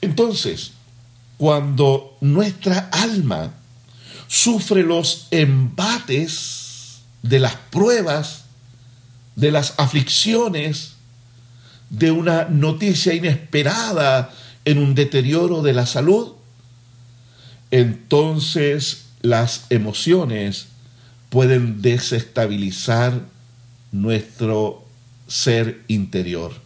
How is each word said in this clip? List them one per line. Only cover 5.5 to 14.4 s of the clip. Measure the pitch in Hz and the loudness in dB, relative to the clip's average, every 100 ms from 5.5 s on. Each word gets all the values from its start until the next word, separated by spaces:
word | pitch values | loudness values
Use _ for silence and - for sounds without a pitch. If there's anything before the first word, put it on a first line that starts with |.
| 135 127 - 202 226 - 135 160 - - - - - - - - - | 4 0 0 -2 -2 -2 -4 -4 -6 -10 -12 -14 -18 -20 -20 -20 -10
de | 120 135 | 2 2
las | 127 - | 2 -2
pruebas, | - - 208 240 175 147 147 - - - - - - - - - - | -6 0 2 2 0 -2 -4 -12 -20 -20 -20 -20 -20 -20 -20 -20 -18
de | - 143 | 0 2
las | 151 139 - | 2 -2 0
aflicciones, | 139 151 131 - 208 226 233 160 151 151 - - - - - - - - - - - | 0 0 0 0 2 2 0 -2 -4 -6 -10 -18 -20 -20 -20 -20 -20 -20 -20 -20 -14
de | 107 160 | 0 2
una | 160 170 165 | 2 0 0
noticia | 160 147 156 156 202 175 185 | 2 2 2 0 0 0 0
inesperada | 170 170 139 - 151 143 214 226 165 143 131 123 - | 0 0 -2 -2 -2 0 -2 -2 0 2 2 0 -10